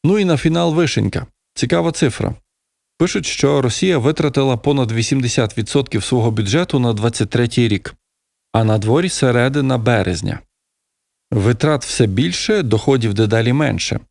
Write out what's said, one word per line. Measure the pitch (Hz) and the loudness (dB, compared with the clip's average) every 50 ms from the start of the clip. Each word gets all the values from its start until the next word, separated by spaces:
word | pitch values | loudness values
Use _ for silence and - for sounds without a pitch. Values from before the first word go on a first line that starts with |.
| - | 2
Ну | 151 196 214 | 2 2 4
і | 202 | 2
на | 185 160 | 2 2
фінал | 131 - 160 160 170 170 170 151 | 2 2 0 0 2 0 0 2
вишенька. | 165 170 139 - - 107 101 - - 123 - _ _ _ _ _ | 0 0 0 0 -2 -2 -2 -4 -6 -8 -8 _ _ _ _ _
Цікава | - - 120 165 170 165 165 | -6 -2 0 0 0 0 -2
цифра. | 160 - 165 131 - - - 98 120 - _ _ _ _ _ _ _ _ _ _ _ | 0 0 0 0 0 -2 -4 -6 -6 -8 _ _ _ _ _ _ _ _ _ _ _
Пишуть, | _ 160 185 - 208 151 | _ -2 0 0 -4 -6
що | - - - - 139 147 143 | -6 -2 0 2 2 2 2
Росія | 127 120 107 - - 190 180 | 2 0 0 0 0 0 0
витратила | 139 113 139 156 - 160 147 123 143 135 135 127 | 2 0 0 0 0 -2 0 0 0 0 2 0
понад | 113 - 143 143 143 127 107 | 0 0 0 0 2 0 0
вісімдесят | 113 113 110 - 139 135 127 117 - - 120 107 - | -2 -2 -2 0 0 0 0 0 0 0 0 0 -2
відсотків | - 107 - - 143 135 - - 110 - | -6 -6 -2 0 -2 -2 0 -4 -4 -2
свого | - 131 123 113 117 | 0 0 2 2 2
бюджету | 110 110 104 98 110 160 180 - - 135 | 0 0 -2 0 0 0 0 0 0 0
на | 123 120 113 | 2 0 0
двадцять | 101 - 117 113 - 113 104 | 0 -2 -2 0 -2 -4 -2
третій | - 123 120 120 - - 120 | 0 0 0 0 2 0 2
рік. | 113 101 95 - - - _ _ _ _ _ _ _ _ _ _ _ - | 2 0 -2 -4 -10 -18 _ _ _ _ _ _ _ _ _ _ _ 0
А | 113 113 | 0 2
на | 110 110 | 2 2
дворі | 107 101 110 120 156 180 185 | 0 2 2 2 2 0 0
середина | - - 139 127 117 120 120 131 135 147 135 131 127 | -2 0 0 2 2 2 2 2 0 0 0 0 -2
березня. | 123 110 123 120 107 92 90 90 80 98 98 - - - _ _ _ _ _ _ _ _ _ _ _ _ _ _ _ _ _ | 0 0 2 2 2 0 -2 -4 -4 -4 -6 -8 -8 -12 _ _ _ _ _ _ _ _ _ _ _ _ _ _ _ _ _
Витрат | - 110 95 110 123 113 - 151 151 139 - | -2 0 2 2 0 2 0 0 0 -2 -4
все | - - - 127 | -8 0 0 0
більше, | 104 92 101 143 175 180 - - - 214 208 170 | 2 2 0 -2 -2 -2 -4 -2 0 0 0 2
доходів | 120 113 110 - - 135 131 117 110 101 | 0 0 0 2 2 2 2 2 0 0
дедалі | 101 113 104 113 113 110 120 123 | 0 2 2 2 2 2 2 0
менше. | 143 156 - 101 87 - - 107 107 - _ | 0 0 0 -2 -4 -4 -6 -6 -8 -8 _